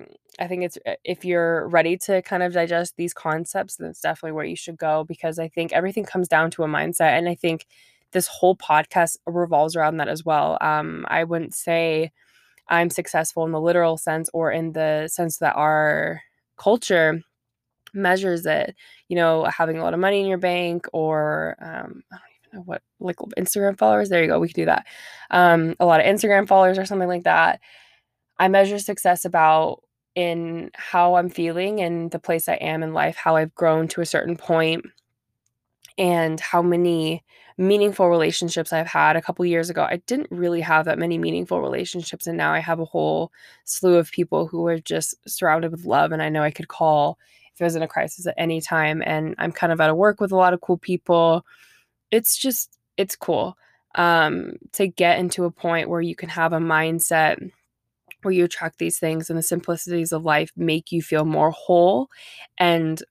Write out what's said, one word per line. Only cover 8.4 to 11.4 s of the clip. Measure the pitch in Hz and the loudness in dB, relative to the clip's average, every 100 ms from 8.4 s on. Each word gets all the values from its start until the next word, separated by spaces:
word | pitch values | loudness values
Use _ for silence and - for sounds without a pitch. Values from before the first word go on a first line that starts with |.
| 180 185 | 2 2
podcast | - 151 156 180 170 - - | 2 2 2 0 0 -2 -6
revolves | 175 175 151 160 170 | -4 0 2 2 0
around | 156 160 | 0 0
that | 143 | -4
as | 160 | -4
well. | 165 151 147 - | 0 0 2 0
Um, | 156 151 156 160 - | 0 0 -2 -8 -4
I | 160 | -2
wouldn't | 165 170 | 0 -4